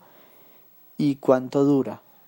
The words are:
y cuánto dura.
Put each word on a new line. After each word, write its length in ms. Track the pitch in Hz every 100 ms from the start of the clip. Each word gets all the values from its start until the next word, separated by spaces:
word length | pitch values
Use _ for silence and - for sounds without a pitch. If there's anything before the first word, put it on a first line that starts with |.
| - _ _ _ _ _ _ _ _ -
y 200 | 147 135
cuánto 480 | - 127 127 143
dura. 360 | 139 139 113 107 _ _